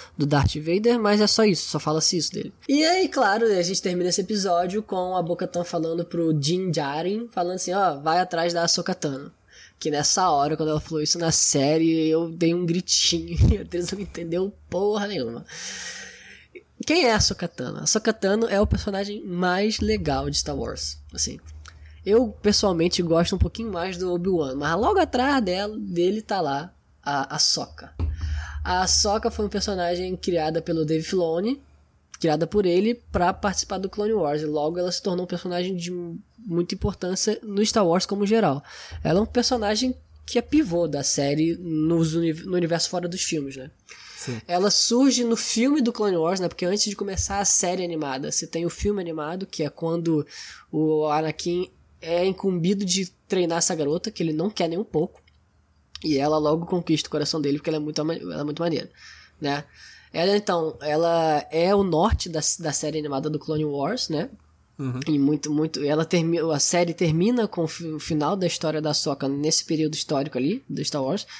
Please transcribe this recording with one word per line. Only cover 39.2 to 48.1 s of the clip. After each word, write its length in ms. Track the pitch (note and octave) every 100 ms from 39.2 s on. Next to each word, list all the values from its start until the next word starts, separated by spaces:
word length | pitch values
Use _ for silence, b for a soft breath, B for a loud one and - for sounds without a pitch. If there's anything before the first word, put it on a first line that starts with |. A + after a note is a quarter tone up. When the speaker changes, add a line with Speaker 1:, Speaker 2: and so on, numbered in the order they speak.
Speaker 1:
um 40 | A3
personagem 680 | B3 A#3 B3 G#3 G#3+ B3+ B3+ - -
que 140 | - A#3+
é 40 |
pivô 440 | A#3+ D4 B3 E3+ E3
da 160 | C#3+
série 540 | C#3 - C#3 D3 D#3+ E3+
nos 580 | F3 D#3 D#3 E3+ D#3+
uni-, 180 | E3 E3
no 240 | D#3+ F#3 F3+
universo 320 | E3 E3 -
fora 200 | F3+ F3
dos 140 | F#3
filmes, 340 | - D#3+ C#3 C3
né? 140 | C3+ - - B B B
Speaker 2:
Sim. 240 | B A#2 -
Speaker 1:
Ela 220 | F3 G3+
surge 520 | - - A#3+ C4+ B3
no 140 | A#3 A3+
filme 460 | - A3 C4 D4
do 100 | A#3+
Clone 240 | A#3 G#3 F3+
Wars, 240 | D#3+ G3
né? 80 | F3
Porque 160 | -
antes 200 | F3+ G#3
de 120 | G#3 G3
começar 440 | G3+ F#3 - G3
a 40 |
série 400 | G3 - F3+ F#3
animada, 480 | F3 D#3+ C#3+